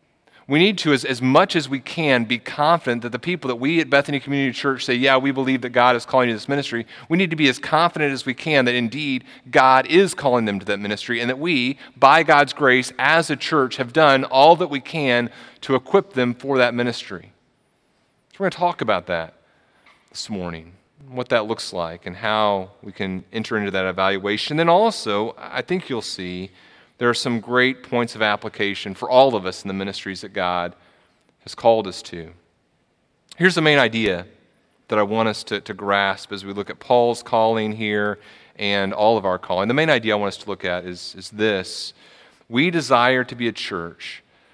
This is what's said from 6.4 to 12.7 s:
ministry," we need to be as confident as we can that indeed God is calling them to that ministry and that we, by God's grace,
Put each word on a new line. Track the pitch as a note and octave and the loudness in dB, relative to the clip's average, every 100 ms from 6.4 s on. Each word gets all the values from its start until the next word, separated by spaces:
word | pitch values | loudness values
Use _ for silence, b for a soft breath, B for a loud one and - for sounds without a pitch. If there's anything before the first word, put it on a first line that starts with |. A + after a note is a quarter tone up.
| - | -4
ministry," | C#3+ C3+ A#2 A2+ B - | -4 -4 -6 -8 B -4
we | E3+ | -2
need | F#3 | 0
to | D#3+ | 2
be | C#3 | 0
as | B2 | 0
confident | - D#3+ E3+ E3 D3 | 0 2 2 0 -4
as | C3 | -4
we | E3+ | -6
can | - E3 C#3+ B2 | -6 0 2 2
that | B2 | 0
indeed | A#2 C3 D3 C3 B B B2+ | -2 -4 -4 -6 B B -2
God | C#3 C3 C3 - | 4 6 6 6
is | E3 F#3+ | 4 4
calling | - C#3 B2 | 0 0 2
them | G#2+ G2 | 0 -2
to | F#2+ | -2
that | G2+ | -4
ministry | G2+ G#2 - A#2 | -4 -6 -4 -4
and | A#2+ | -4
that | C3 | -4
we, | E3 C#3+ B2 C3+ B - | -2 -2 -2 -6 B 4
by | C3+ D#3 | 6 8
God's | D#3+ D3 C#3+ | 6 6 4
grace, | - C#3 | 2 4